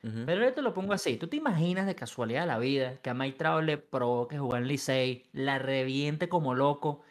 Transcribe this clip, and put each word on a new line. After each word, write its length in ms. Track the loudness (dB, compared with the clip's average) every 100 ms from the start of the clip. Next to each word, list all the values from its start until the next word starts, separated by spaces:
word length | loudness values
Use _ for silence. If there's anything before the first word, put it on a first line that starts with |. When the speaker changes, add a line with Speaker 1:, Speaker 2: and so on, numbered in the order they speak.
Speaker 1:
Ujú. 200 | -8 -6 -2
Speaker 2:
Pero 160 | 2
yo 100 | 2
te 80 | 2
lo 140 | -2 -2
pongo 180 | -2
así, 240 | 0 0 -2
¿tú 100 | -2
te 100 | -2
imaginas 500 | 0 2 2 2 0
de 80 | -2
casualidad 460 | -6 -4 -2 0
de 60 | 0
la 120 | 0
vida 380 | 2 2 0 -4
que 80 | -6
a 60 | -2
Mike 240 | -4 -2
Trout 240 | 0 2
le 160 | 2 0
provoque 580 | -2 0 2 2 0 -2
jugar 240 | -2 0
en 60 | 0
Licey, 580 | 0 0 2 2 -2 -8
la 240 | -4 0 0
reviente 720 | 0 0 0 0 0 -2 0
como 240 | 0 2
loco 480 | 2 2 2 -2 -4 -10